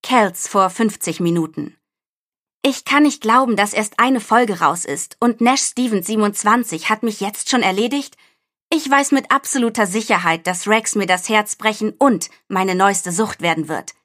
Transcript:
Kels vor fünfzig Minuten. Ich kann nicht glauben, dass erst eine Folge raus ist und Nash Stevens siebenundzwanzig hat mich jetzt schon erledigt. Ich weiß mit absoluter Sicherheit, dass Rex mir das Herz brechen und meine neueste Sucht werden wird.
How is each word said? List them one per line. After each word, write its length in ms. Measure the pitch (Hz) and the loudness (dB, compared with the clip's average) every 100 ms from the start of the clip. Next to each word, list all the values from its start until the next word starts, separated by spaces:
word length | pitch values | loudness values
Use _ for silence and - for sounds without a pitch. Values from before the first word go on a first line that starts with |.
Kels 440 | - 254 202 - - | 2 2 2 -2 -2
vor 220 | 202 185 | 0 0
fünfzig 480 | 180 226 - - 160 | 0 -2 -2 -8 -2
Minuten. 580 | 170 170 160 - 143 _ _ _ _ _ _ _ _ _ | 0 0 -2 -6 -12 _ _ _ _ _ _ _ _ _
Ich 220 | 277 262 | -2 -2
kann 180 | - 285 | -2 2
nicht 180 | 294 - | 2 2
glauben, 360 | 220 247 262 202 | 2 2 4 0
dass 160 | 208 | 0
erst 260 | - 214 - | -2 -4 0
eine 220 | 240 254 | 2 0
Folge 400 | - 226 233 175 | 2 2 2 2
raus 240 | 156 170 | 0 0
ist 320 | - 139 - - | -6 -8 -10 0
und 200 | 240 233 | 0 2
Nash 200 | 240 269 | 2 2
Stevens 460 | - - 247 202 175 | -2 -2 0 0 0
siebenundzwanzig 840 | 220 208 202 208 240 233 165 - | 0 0 0 2 2 0 -6 -4
hat 140 | 214 | -2
mich 180 | 233 208 | -2 -4
jetzt 300 | 202 - - | -6 -6 -2
schon 120 | 254 | 0
erledigt. 540 | 196 190 240 285 269 _ _ _ _ _ _ | 0 0 0 -2 -6 _ _ _ _ _ _
Ich 180 | 311 269 | -4 2
weiß 240 | 277 277 | 2 4
mit 180 | 269 269 | 0 2
absoluter 560 | 269 - 269 233 226 202 | -2 -2 -2 -2 0 -2
Sicherheit, 600 | 208 220 190 175 165 180 | -2 0 0 2 0 -2
dass 200 | 180 202 | -6 0
Rex 280 | 220 220 | 0 0
mir 120 | 208 185 | -4 0
das 220 | 180 - | 0 2
Herz 280 | 214 208 - | 0 0 -4
brechen 360 | 220 214 214 | -4 -2 -6
und 380 | - 277 208 - _ _ | 2 2 2 -4 _ _
meine 260 | 190 190 | -4 -2
neueste 380 | 180 196 196 180 | 2 2 2 -4
Sucht 300 | 170 220 - | -4 -4 -2
werden 260 | 170 160 147 | -2 -2 -4
wird. 260 | 139 - - | -8 -8 -20